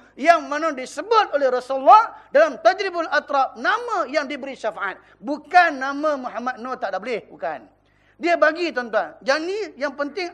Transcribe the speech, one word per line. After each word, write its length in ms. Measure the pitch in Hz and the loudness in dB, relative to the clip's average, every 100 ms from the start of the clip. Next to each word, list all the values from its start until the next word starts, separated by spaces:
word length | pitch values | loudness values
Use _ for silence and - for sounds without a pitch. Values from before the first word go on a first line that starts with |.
| - | -20
yang 320 | - 302 330 269 | 0 2 2 0
mana 240 | 294 320 | -4 -4
disebut 640 | 262 247 - 392 453 392 | -4 -8 -10 0 2 2
oleh 140 | 285 262 | 2 2
Rasulullah 640 | 247 247 269 277 415 440 - - | 2 0 2 8 8 8 -4 0
dalam 300 | 277 311 240 | 2 2 2
Tadribul 480 | 339 381 392 349 330 | 2 2 0 -4 -2
Atrab. 480 | 294 294 277 254 202 | -2 0 0 0 -2
Nama 500 | 302 440 480 403 262 | -2 -2 -2 -4 -2
yang 180 | 302 277 | -2 -4
diberi 260 | 285 277 | -6 -10
syafaat. 460 | 247 220 190 196 175 - _ | -8 -8 -6 -8 -8 -16 _
Bukan 600 | 214 294 302 359 339 277 | -8 -8 2 4 4 2
nama 360 | 269 285 302 285 | -6 -4 -2 -4
Muhammad 420 | 247 208 247 247 | -6 -8 -8 -8
Nur 160 | 254 247 | -8 -8
tak 160 | 214 | -6
ada 80 | 190 | -6
boleh. 220 | 226 214 - | -6 -8 -8
Bukan. 400 | 156 175 143 - _ _ _ _ - | -10 -10 -10 -14 _ _ _ _ -6
Dia 160 | 311 | -2
bagi, 400 | 330 302 320 339 | 2 2 2 -4
tuan-tuan. 400 | 233 240 214 156 - | -4 -2 -2 -2 -4
Yang 180 | 202 294 339 | -2 -2 -2
ni 120 | 415 349 269 | -6 -8 -6
yang 160 | 285 | -6
penting 340 | 285 285 330 349 | -6 -8 -6 -8